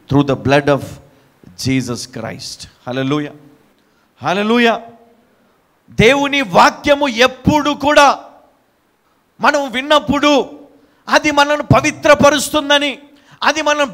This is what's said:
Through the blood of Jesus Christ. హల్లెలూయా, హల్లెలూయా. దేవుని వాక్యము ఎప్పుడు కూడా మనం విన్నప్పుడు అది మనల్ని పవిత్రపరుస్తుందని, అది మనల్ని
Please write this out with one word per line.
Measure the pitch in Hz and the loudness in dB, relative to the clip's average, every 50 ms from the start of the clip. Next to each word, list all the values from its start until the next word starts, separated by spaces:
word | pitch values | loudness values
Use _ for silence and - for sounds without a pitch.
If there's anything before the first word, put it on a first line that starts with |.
| _ - | _ -2
Through | 135 143 139 139 131 | -2 0 0 0 -4
the | 135 - 131 | -4 0 0
blood | 139 147 143 147 143 | 0 2 2 2 0
of | 135 - - - - - _ _ _ _ _ _ _ _ - - - - 131 | 0 -2 -10 -16 -20 -20 _ _ _ _ _ _ _ _ -20 -16 -10 -6 -4
Jesus | 131 131 110 113 120 113 - - - 117 | -2 -2 -4 -6 -10 -10 -12 -14 -14 -14
Christ. | 110 - - - - - - - - - _ _ _ 120 | -14 -12 -14 -14 -16 -16 -16 -18 -20 -20 _ _ _ -10
హల్లెలూయా, | 123 135 139 135 147 151 147 143 - - - - _ _ _ _ _ _ _ _ _ _ _ _ _ _ | -8 -6 -4 -4 -4 -4 -6 -8 -14 -20 -20 -20 _ _ _ _ _ _ _ _ _ _ _ _ _ _
హల్లెలూయా. | 120 151 180 202 208 214 233 240 240 226 214 - - - - _ _ _ _ _ _ _ _ _ _ _ _ _ _ _ _ _ _ _ | -6 -4 -4 -2 -2 0 0 2 2 0 -2 -4 -8 -16 -20 _ _ _ _ _ _ _ _ _ _ _ _ _ _ _ _ _ _ _
దేవుని | 120 - 208 240 277 277 285 277 277 277 | -2 2 4 4 4 2 0 -2 -2 -4
వాక్యము | 269 190 170 - 233 285 - - - 294 285 285 294 269 | -4 0 2 4 4 4 2 -2 0 0 0 0 0 -2
ఎప్పుడు | 220 226 247 254 254 - - - 302 302 285 294 | 0 0 0 0 0 -2 -2 0 0 0 0 -2
కూడా | 285 - 269 294 294 294 285 262 208 - - - - - _ _ _ _ _ _ _ _ _ _ _ _ _ _ _ _ _ _ _ - | -4 -2 -2 2 4 4 4 4 2 0 -8 -18 -20 -20 _ _ _ _ _ _ _ _ _ _ _ _ _ _ _ _ _ _ _ -2
మనం | 208 269 294 285 277 262 | 0 0 0 0 -4 -4
విన్నప్పుడు | 208 254 269 302 302 285 294 269 285 285 277 294 294 262 190 - - - - - _ _ _ _ _ _ _ - | -6 -6 -2 0 0 0 2 0 -2 2 2 2 2 2 0 -2 -10 -20 -20 -20 _ _ _ _ _ _ _ -2
అది | 240 302 285 302 | -2 0 0 0
మనల్ని | 294 285 285 285 294 294 285 - - | 0 2 2 2 0 -4 0 0 0
పవిత్రపరుస్తుందని, | - - 302 - - - 311 294 - 277 285 302 277 - - - 302 285 285 294 285 294 285 233 - - _ _ _ _ _ - _ | 2 2 -2 -6 0 2 2 4 6 4 2 2 2 -2 -2 -4 -4 0 0 0 0 0 -2 -6 -8 -16 _ _ _ _ _ -14 _
అది | - 262 294 311 | -2 -2 -2 0
మనల్ని | 302 294 294 294 285 233 | -2 -2 0 0 0 0